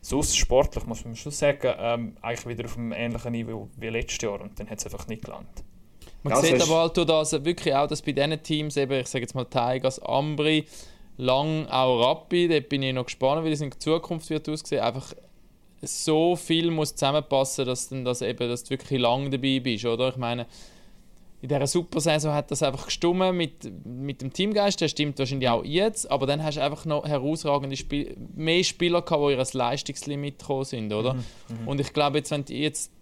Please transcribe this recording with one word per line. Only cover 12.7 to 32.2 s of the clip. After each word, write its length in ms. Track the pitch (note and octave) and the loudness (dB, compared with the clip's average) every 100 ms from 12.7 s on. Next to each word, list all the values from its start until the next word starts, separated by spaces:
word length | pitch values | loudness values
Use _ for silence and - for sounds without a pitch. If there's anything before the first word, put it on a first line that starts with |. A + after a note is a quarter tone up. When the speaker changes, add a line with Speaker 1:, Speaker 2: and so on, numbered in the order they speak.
| C#3 | -2
Speaker 2:
ich 100 | C3 | 0
noch 120 | C3 | -2
gespannt, 400 | B2 - C3 D3+ | -6 0 2 2
wie 40 | D#3+ | 0
das 120 | D3+ | -2
in 100 | C#3+ - | -4 -4
Zukunft 500 | D#3 E3 - E3 - | 0 0 0 -8 -4
wird 200 | D#3 D#3 | -4 -4
aussehen. 320 | D3+ - C#3 | -8 -2 0
Einfach 320 | A2+ B2+ - - - - - _ - - | 0 -2 -12 -18 -20 -20 -20 _ -20 -14
so 540 | - - - D#3 E3+ | -10 -4 2 4 4
viel 360 | F3 - E3 E3+ | 2 2 2 2
muss 220 | D#3+ D3+ | 0 -2
zusammenpassen, 680 | - C3+ D3+ - C#3 C3+ - | 0 2 2 2 2 2 0
dass 220 | B2+ B2 - | -2 -2 -4
dann 160 | C3 | -4
das 180 | B2 B2 | -2 -2
eben, 280 | B2 A#2 B2 | -2 -2 -2
dass 160 | A#2+ | -2
du 60 | - | -4
wirklich 280 | C3+ - C3 | -6 -2 2
lang 320 | A#2+ B2+ C#3 | 4 2 0
dabei 300 | C3 C3+ C3+ | 0 2 2
bist, 240 | B2+ G#2+ | 0 0
oder? 240 | A#2 A#2 B2+ | 0 0 0
Ich 80 | B2+ | 0
meine, 280 | A#2+ A#2+ A#2 - - - - - - - - - | -4 -4 -6 -14 -20 -20 -20 -20 -20 -20 -20 -14
in 60 | C3 | -2
dieser 200 | C#3+ C#3 | 0 2
Supersaison 640 | F3 E3+ D#3+ D#3 D3+ D3+ | 0 0 0 2 2 2
hat 180 | D3 C#3+ | 0 -2
das 120 | C#3 | 0
einfach 220 | D3 C3 | 0 0
gestimmt 480 | - - E3+ F#3 F#3 | -6 0 2 4 2
mit, 520 | F3+ D#3+ - A#2 F2+ | 2 -2 -6 -14 -12
mit 360 | - B2 C#3 C3+ | -12 -8 -8 -6
dem 120 | C3 | -8
Teamgeist, 480 | - G3 G#3 G3+ G3 | -2 0 4 2 2
der 80 | D#3+ | 0
stimmt 280 | - D3 C#3 | 2 -2 0
wahrscheinlich 300 | B2+ C3+ B2+ | -2 2 2
auch 160 | A#2 | 2
jetzt, 460 | - D#3 A3 G#3+ - | 2 2 2 0 -2
aber 140 | C#3+ | 0
dann 180 | C3+ D3 | 0 0
hast 140 | D#3 C#3+ | -2 0
du 60 | |
einfach 200 | C#3+ D3+ | -2 -2
noch 220 | D#3+ D3 D3 | -2 -2 0
herausragende 680 | D3 C3+ D#3 D3+ C#3+ C#3 C3+ | 0 0 -2 0 0 0 -6
Spiel-, 400 | - C#3+ - - - | -4 -4 -4 -8 -12
mehr 280 | - D#3+ F3 | -4 2 4
Spieler 360 | F3 - F3 E3+ | 2 2 2 2
gehabt, 220 | E3+ D#3 D3 | 2 2 4
die 40 | |
in 60 | C3 | 2
ihr 80 | B2+ | 0
Leistungslimit 840 | C3 A#2+ C#3 - - C#3+ C#3+ C#3+ C#3 | 0 0 0 -6 -8 -6 -4 -6 -8
gekommen 260 | - C3+ | -4 -4
sind, 260 | C3+ B2 G#2+ | -2 -4 -2
oder? 220 | G#2 B2 | 0 0
Speaker 1:
Mhm, 60 | B2+ A#2 - - A2+ | -2 -6 -14 -14 -8
mhm. 60 | A2+ | -4
Speaker 2:
Und 120 | C#3 | -2
ich 140 | C3+ | 0
glaube, 240 | - C#3+ | 2 2
jetzt, 140 | D3 | 2